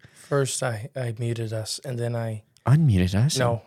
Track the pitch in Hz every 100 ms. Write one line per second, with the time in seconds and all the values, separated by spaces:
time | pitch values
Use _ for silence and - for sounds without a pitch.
0 | - - - 143 131 - 131 110 117 135
1 | 120 110 117 113 113 110 107 - 143 120
2 | 120 117 113 110 _ _ - 147 151 92
3 | 90 92 135 139 123 113